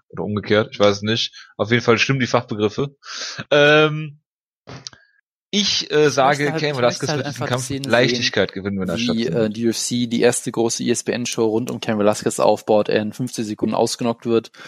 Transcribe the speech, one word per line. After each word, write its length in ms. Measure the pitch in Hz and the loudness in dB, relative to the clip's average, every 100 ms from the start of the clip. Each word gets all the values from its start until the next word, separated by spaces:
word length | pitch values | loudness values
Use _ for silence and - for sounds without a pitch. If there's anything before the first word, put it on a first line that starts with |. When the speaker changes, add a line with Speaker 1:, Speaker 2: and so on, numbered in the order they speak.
| _ | _
Speaker 1:
oder 140 | 82 | -10
umgekehrt, 460 | 95 104 - 104 107 | -6 -6 2 2 2
ich 80 | - | 2
weiß 180 | 101 101 | 2 2
es 40 | |
nicht. 480 | 104 113 - - - - | -2 -2 -4 -10 -18 -6
Auf 140 | 104 | 0
jeden 100 | 120 | 2
Fall 160 | 117 113 | 4 2
stimmen 220 | - 135 | 2 0
die 80 | 120 | 0
Fachbegriffe. 680 | 123 - 107 104 - 143 - - - - - - | 0 -2 -2 -2 -2 -6 -8 -16 -12 -10 -12 0
Ähm, 720 | 147 147 151 156 151 156 147 _ _ _ _ - - - - _ _ _ _ _ | 4 6 6 4 0 -8 -14 _ _ _ _ -20 -18 -18 -20 _ _ _ _ _
ich, 400 | 202 202 - - | -2 0 -2 0
äh, 160 | 151 151 | 2 4
Speaker 2:
Ich 60 | |
Speaker 1:
sage, 300 | 131 135 143 | 4 4 2
Speaker 2:
möchte 80 | 147 | 0
halt, 100 | 156 | -2
Speaker 1:
Cain 100 | 147 | -2
Speaker 2:
ich 60 | 135 | 0
Speaker 1:
Velasquez 240 | 120 - | 0 0
Speaker 2:
möchte 100 | 143 | -4
halt 60 | 147 | -4
Speaker 1:
wird 100 | 135 | -6
diesen 160 | 123 | -6
Speaker 2:
einfach 60 | 143 | -4
Speaker 1:
Kampf 120 | 127 127 | -4 -4
Speaker 2:
die 60 | |
Szene 60 | 139 | -6
Speaker 1:
mit 120 | 135 | 0
Leichtigkeit 580 | 117 127 123 123 - 95 | 2 4 2 -2 0 -2
Speaker 2:
sehen, 40 | |
Speaker 1:
gewinnen, 260 | 98 98 98 | -2 -6 -4
wenn 100 | 90 | -4
er 80 | 85 | -2
Speaker 2:
wie, 60 | |
Speaker 1:
stattfindet. 320 | - 113 117 117 | -2 -2 -2 0
Speaker 2:
äh, 140 | 110 | -2
die 160 | 107 117 | 0 -2
U 40 | |
F 80 | 107 | -2
C 300 | - 123 120 | -4 -4 -2
die 140 | 117 | 2
erste 300 | 117 117 - | 2 2 -2
große 320 | 113 117 - | -2 -2 -2
E 80 | 127 | -2
S 120 | 117 | -2
P 80 | - | -2
N-Show 340 | 107 120 - 113 | -4 -4 -2 0
rund 240 | 110 120 | 0 -2
um 80 | 120 | -6
Cain 180 | - 107 | -4 0
Velasquez 420 | 104 107 113 - | 2 2 -2 2
aufbaut, 480 | - 107 - 107 104 | 2 2 2 2 2
er 140 | 110 | 0
in 120 | 107 | -2
fünfzig 340 | - 127 - 107 | -4 -6 -6 -8
Sekunden 260 | 104 107 | -4 -2
ausgenockt 540 | 107 117 - 120 113 120 | 0 0 0 -4 -2 0
wird 240 | 113 - - | 0 0 -10